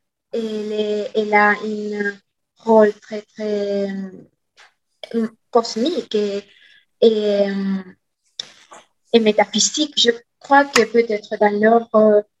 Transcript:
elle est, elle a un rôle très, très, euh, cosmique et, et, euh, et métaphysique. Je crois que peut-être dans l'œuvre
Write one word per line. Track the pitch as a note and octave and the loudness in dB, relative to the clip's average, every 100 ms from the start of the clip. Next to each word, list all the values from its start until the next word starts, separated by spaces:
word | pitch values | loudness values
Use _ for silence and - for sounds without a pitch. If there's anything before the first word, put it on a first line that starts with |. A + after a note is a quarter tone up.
| _ _ _ | _ _ _
elle | A#3 A3 G#3+ G#3+ | -8 -6 -8 -6
est, | G#3+ G#3+ G#3 G#3 A3 | -6 -4 -4 -4 -4
elle | G#3 | -2
a | G#3 G#3 | -2 -2
un | G#3 G#3+ G#3 G#3 G#3 G3+ G3+ _ _ _ _ | -2 -6 -8 -8 -8 -8 -10 _ _ _ _
rôle | A3+ A3 G#3+ | 2 4 4
très, | G#3 - G#3+ | 0 -12 -14
très, | - - G#3+ G#3 G3+ G3+ G3 G3 F#3+ F#3 - _ _ _ _ _ _ _ - A#3 | -14 -10 -6 -4 -4 -4 -4 -6 -10 -14 -20 _ _ _ _ _ _ _ -8 -6
euh, | A3 - _ | -6 -8 _
cosmique | A#3+ A3+ A3 C4 E4 - G#3+ | -2 0 -2 -4 -4 -4 -4
et, | G#3 G3+ - _ _ _ _ _ | -4 -6 -10 _ _ _ _ _
et, | A#3 G#3+ G#3 G3+ G3+ | 2 2 0 0 0
euh, | G3 G3 F#3+ F#3 - _ _ _ - - _ _ - _ _ _ | -2 -4 -4 -8 -20 _ _ _ -18 -18 _ _ -20 _ _ _
et | A#3 | 2
métaphysique. | G#3+ G#3 G3+ A3 - - D4 - | 4 2 0 -2 -2 -2 -4 0
Je | A#3 A#3 - _ | 0 0 -8 _
crois | - C#4 | 2 4
que | C#4+ A#3+ A3 | 4 2 2
peut-être | A#3 A3+ G#3 - G#3 | 2 0 -4 -6 0
dans | G#3 G#3 | 0 2
l'œuvre | G#3+ A#3 A3+ A3 G#3+ G#3 G#3 _ | 4 4 2 2 4 4 0 _